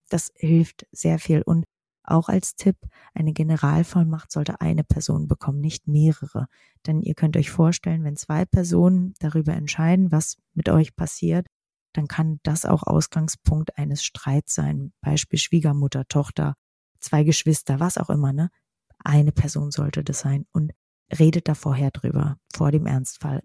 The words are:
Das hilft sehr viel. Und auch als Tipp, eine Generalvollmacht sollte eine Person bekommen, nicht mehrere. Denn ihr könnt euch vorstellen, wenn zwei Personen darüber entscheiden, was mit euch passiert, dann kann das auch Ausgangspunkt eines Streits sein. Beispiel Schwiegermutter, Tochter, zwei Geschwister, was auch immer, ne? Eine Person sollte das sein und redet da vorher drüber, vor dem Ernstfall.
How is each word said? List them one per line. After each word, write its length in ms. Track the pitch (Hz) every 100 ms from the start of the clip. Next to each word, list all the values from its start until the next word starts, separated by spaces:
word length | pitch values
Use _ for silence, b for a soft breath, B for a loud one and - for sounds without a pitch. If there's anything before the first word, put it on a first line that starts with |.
| -
Das 220 | 170 -
hilft 540 | - 160 165 160 - -
sehr 280 | - 165 160
viel. 240 | - 156
Und 220 | - 165 - _ _ _
auch 260 | - 165 -
als 260 | 190 - -
Tipp, 220 | 202 - - b b
eine 180 | - 156
Generalvollmacht 1000 | 156 156 156 143 160 165 175 160 160 -
sollte 280 | 151 147 -
eine 240 | 160 160
Person 440 | - 160 - 156 151
bekommen, 320 | - - 143
nicht 280 | 151 - -
mehrere. 600 | 147 156 156 139 113 123 b b b -
Denn 160 | 156
ihr 100 | -
könnt 240 | 156 156 156
euch 140 | -
vorstellen, 520 | - 165 175 175 165
wenn 120 | 151 147
zwei 280 | - 156
Personen 720 | 185 196 170 175 175 185 185 -
darüber 340 | 156 160 151
entscheiden, 580 | 165 147 - 165 185 180
was 260 | 156 - - _ -
mit 120 | -
euch 280 | 160 156 -
passiert, 500 | 156 - 170 170 180 _ _ _ _
dann 140 | - 147
kann 320 | - 160 151
das 240 | 156 160 -
auch 160 | 151
Ausgangspunkt 960 | - 160 - 165 160 - - 156 156 -
eines 260 | 143 143
Streits 520 | - - - 143 - -
sein. 380 | 147 147 139 _
Beispiel 360 | 151 151 - 156
Schwiegermutter, 680 | - 170 156 143 139 135 -
Tochter, 480 | 143 139 - 147 139 _ _ _ _
zwei 240 | - 151
Geschwister, 560 | 151 151 160 151 - 135
was 200 | 175 -
auch 100 | -
immer, 240 | 151 139
ne? 160 | 139 175 _ _ _ _ _
Eine 280 | - 147 147
Person 380 | - 143 147 147
sollte 340 | 143 147 160
das 180 | 147 139
sein 260 | 139 139 -
und 220 | 165 151 - _ _ - 151
redet 280 | 160 170 -
da 60 |
vorher 380 | 147 139 135 139
drüber, 460 | - 127 143 147 139 _
vor 200 | - 151
dem 160 | 147 -
Ernstfall. 560 | 131 131 - 143 135